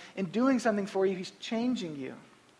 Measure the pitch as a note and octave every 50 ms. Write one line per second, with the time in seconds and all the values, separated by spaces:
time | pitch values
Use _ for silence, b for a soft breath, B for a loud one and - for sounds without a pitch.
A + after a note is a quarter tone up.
0 | B B B G3 G3 D#3+ D#3 A3 B3+ C4+ C4 A3+ - A#3 G#3 G#3 G3 G3+ - F#3+
1 | F#3+ G3 F#3+ F3+ F3+ - - - - - A3+ A3+ A#3+ B3+ B3 G3 F#3+ D#3+ D3+ C#3
2 | B2+ C3 - - - - - - _ _ _